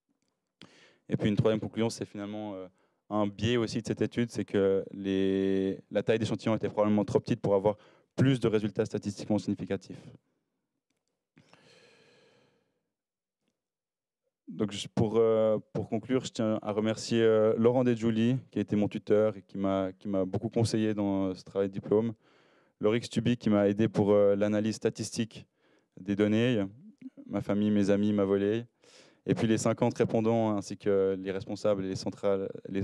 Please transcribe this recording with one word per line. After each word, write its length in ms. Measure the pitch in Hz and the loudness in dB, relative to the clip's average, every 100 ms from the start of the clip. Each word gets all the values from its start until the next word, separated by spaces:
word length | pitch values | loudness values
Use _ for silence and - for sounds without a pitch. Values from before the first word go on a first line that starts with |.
| _ _ _ _ _ _ - _ - _ - | _ _ _ _ _ _ -20 _ -20 _ -8
Et 80 | - | -2
puis 100 | 110 | -2
une 80 | 101 | 2
troisième 240 | 110 110 | 2 0
conclusion, 300 | 104 110 113 | -4 -4 -4
c'est 160 | - 101 | -4 -10
finalement, 500 | 104 101 107 107 95 | -10 -10 -10 -10 -12
euh, 120 | 92 _ _ _ - | -14 _ _ _ -4
un 180 | 107 101 | -2 -2
biais 300 | 95 113 120 | 0 0 0
aussi 240 | 107 113 | 0 -4
de 60 | 110 | -4
cette 140 | 107 | -2
étude, 300 | 107 - 120 | -2 0 -4
c'est 140 | - 98 | -4 -2
que 400 | 101 98 95 - | 2 2 2 -2
les... 880 | 98 98 95 95 95 95 95 95 - - | -6 -2 0 2 2 2 0 0 -4 -4
la 120 | 104 | -4
taille 160 | 110 113 | 0 0
d'échantillon 360 | 104 113 117 107 | 0 -2 0 0
était 140 | 101 | -2
probablement 360 | 107 107 104 98 | 0 2 2 2
trop 140 | 110 | 0
petite 220 | - 117 | 0 -2
pour 140 | - 101 | 2 2
avoir 220 | 104 101 - _ _ - | 2 -2 -10 _ _ 0
plus 240 | 131 127 | 2 4
de 80 | 113 | 2
résultats 380 | 107 107 101 107 | 0 -2 -2 -4
statistiquement 520 | 104 104 - 104 104 | -4 -6 -8 -2 -2
significatifs. 640 | - 101 104 95 - 87 - - _ _ _ _ _ _ _ _ _ _ _ _ _ _ _ - _ _ _ _ _ _ _ _ _ _ _ _ _ _ _ _ _ _ _ _ _ _ _ _ _ _ - | -2 -6 -4 -6 -8 -18 -18 -20 _ _ _ _ _ _ _ _ _ _ _ _ _ _ _ -20 _ _ _ _ _ _ _ _ _ _ _ _ _ _ _ _ _ _ _ _ _ _ _ _ _ _ -14
Donc, 240 | 196 101 | -6 -6
je, 160 | 104 - | -6 -8
pour, 300 | - 110 113 | -2 0 2
euh, 400 | 113 110 110 107 - | 4 4 2 0 -4
pour 160 | - 107 | -10 -6
conclure, 340 | 113 - 127 | -6 -2 -2
je 80 | 117 | -2
tiens 280 | - 110 107 | -4 -2 -2
à 100 | 107 | -2
remercier, 500 | 104 107 110 - 117 | -2 -2 -2 -2 2
euh, 320 | 113 110 110 113 | 4 4 4 4
Laurent 260 | 113 127 | 4 4
Desjoulis, 540 | 123 117 113 110 117 127 - | 2 0 0 2 2 0 -4
qui 80 | 107 | -4
a 20 | |
été 140 | 101 104 | 0 0
mon 120 | 101 | 0
tuteur 480 | 107 - 104 107 98 | -2 2 4 2 0
et 60 | |
qui 160 | - 98 | -12 -4
m'a, 340 | 98 95 95 95 | 0 0 -2 -6
qui 100 | 104 | -4
m'a 160 | 95 | -2
beaucoup 260 | 92 101 113 | -2 -2 -4
conseillé 440 | 117 110 113 110 | 0 0 2 0
dans, 320 | 104 101 95 95 | 0 0 0 -2
euh, 80 | |
ce 100 | 90 | -6
travail 240 | - 98 101 | -6 -2 -2
de 60 | |
diplôme. 400 | 101 - 104 113 107 _ _ _ _ _ - | -4 0 2 2 -6 _ _ _ _ _ -2
Laurix 220 | 107 117 - | 0 0 -2
Tubi, 260 | - 113 120 | -2 0 0
qui 120 | 110 | 2
m'a 180 | 104 101 | 4 4
aidé 220 | 101 113 | 2 0
pour, 220 | - 101 | 2 4
euh, 240 | 104 101 101 | 6 6 4
l'analyse 400 | 104 107 110 104 | 2 0 -2 -2
statistique 720 | 113 - 107 - 110 - - _ _ _ _ - | -4 -4 -8 -6 -6 -8 -20 _ _ _ _ -14
des 160 | 95 101 | -6 0
données. 480 | 104 107 123 113 98 117 214 - 262 - - | 2 2 2 0 -2 -8 -20 -20 -20 -20 -8
Ma 160 | 98 | -8
famille, 300 | - 101 104 | -2 0 2
mes 180 | 104 98 | 2 2
amis, 240 | 101 104 | 2 2
ma 100 | 104 | 0
volée. 420 | 98 98 101 113 120 _ _ - - _ - | 0 0 0 -2 -6 _ _ -20 -20 _ -4
Et 80 | |
puis 140 | 98 113 | 0 2
les 100 | 110 | 2
cinquante 400 | 117 113 120 117 | 2 0 0 0
répondants, 580 | 113 113 110 117 110 101 | 0 0 0 2 0 -2
ainsi 220 | - 104 | -6 -6
que 400 | 104 98 95 95 | 0 2 2 0
les 120 | 95 | -4
responsables 520 | 95 - 101 107 98 | -6 -6 -4 0 0
et 60 | 95 | -2
les 60 | 95 | -4
centrales, 520 | - - 101 98 98 - - | -6 -4 -2 0 -2 -10 -8
les 140 | 98 | -4